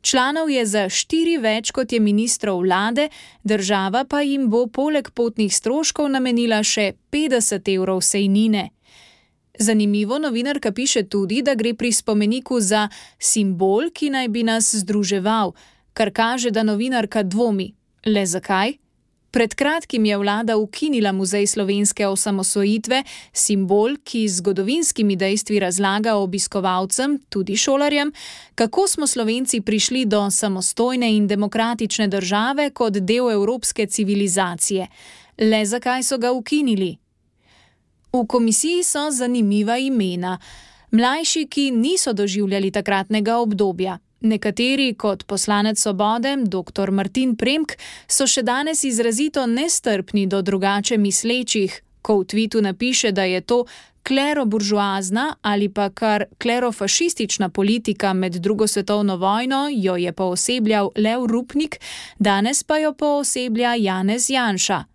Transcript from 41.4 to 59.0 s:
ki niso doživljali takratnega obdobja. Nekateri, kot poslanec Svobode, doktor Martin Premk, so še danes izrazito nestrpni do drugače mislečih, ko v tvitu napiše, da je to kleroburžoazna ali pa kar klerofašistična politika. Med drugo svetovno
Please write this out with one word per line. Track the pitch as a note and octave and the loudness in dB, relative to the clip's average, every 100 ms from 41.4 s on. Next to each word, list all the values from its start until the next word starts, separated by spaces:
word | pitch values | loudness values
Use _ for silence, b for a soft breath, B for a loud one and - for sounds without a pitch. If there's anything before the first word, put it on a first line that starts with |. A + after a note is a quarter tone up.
| D4+ | -2
ki | - C#4 | -2 0
niso | A#3+ B3+ F#4+ C#4 | 2 2 0 0
doživljali | G3+ G3+ G3 G3 G3 G3 | 0 0 0 0 0 0
takratnega | G#3 G3+ G3 F#3+ G#3+ G#3 A#3 | -2 0 -2 0 0 0 0
obdobja. | A#3 G3 G3 F3 F#3 F3+ _ _ | 0 0 0 0 -6 -6 _ _
Nekateri, | A3 G#3+ G#3+ G3 B3 C#4 C4 | 0 0 -2 0 0 2 0
kot | A3 G#3+ F#3+ - | 0 -2 -2 -4
poslanec | G3 - G#3 G#3+ G#3 | -4 0 2 2 0
Svobode, | G#3+ F#3+ G#3 A#3 C4 C#4 A3 | -2 2 0 2 -2 0 0
doktor | F#3 E3 - G3 | -2 -4 -4 0
Martin | G3 F#3+ - C4 A3 | 0 0 -2 0 0
Premk, | B3+ D4+ D4+ - B B B | 0 0 -2 -8 B B B
so | - | 0
še | C4+ - A#3 | 2 0 0
danes | B3+ D4+ D#4+ C4+ | 0 0 -2 0
izrazito | A3+ A#3 A3+ D4+ D4 B3 | 0 0 2 0 0 0
nestrpni | A#3 D#4+ - B3 G3+ F#3+ G#3 F#3+ | 0 0 0 0 -2 0 -2 0
do | G3 F#3+ | 0 0
drugače | G3 G3 G3+ G3+ | 0 0 0 0
mislečih, | A3 G3+ - A3+ B3 A#3 A3 F#3+ - _ _ | 2 2 0 0 -2 0 0 -2 -4 _ _
ko | - G#3 | 0 0
v | F#3+ | 2
tvitu | G#3 A3 A3+ | -2 0 0
napiše, | G3+ F#3 B3 B3+ A3+ | 0 -2 -2 0 0
da | G3 F#3+ | 0 0
je | F#3 | -2
to | F#3 A#3+ A#3+ B B B - | 0 0 0 B B B -2
kleroburžoazna | C4+ C#4+ D4 A#3 G#3+ G3+ G#3 G3+ G3 F#3 G#3+ D4+ - | 0 2 0 0 0 0 0 0 -2 -2 -2 -4 -4
ali | G#3 G#3 G3+ | -2 0 0
pa | G3+ G3 | 0 -4
kar | - A3 G#3 G#3+ - | -2 0 0 -2 -4
klerofašistična | A#3+ A#3+ B3 G#3+ G3 - E4+ - G#3 - F#3 | -2 0 0 -2 -2 0 0 -2 -4 -2 -2
politika. | G#3 G3+ A#3 A3+ G#3 G3+ | 0 2 2 0 0 0
Med | F#3 F#3 F3 | 0 -2 -2
drugo | F#3+ G#3+ G#3+ | -2 0 0
svetovno | G#3 G3 G#3 | 0 0 0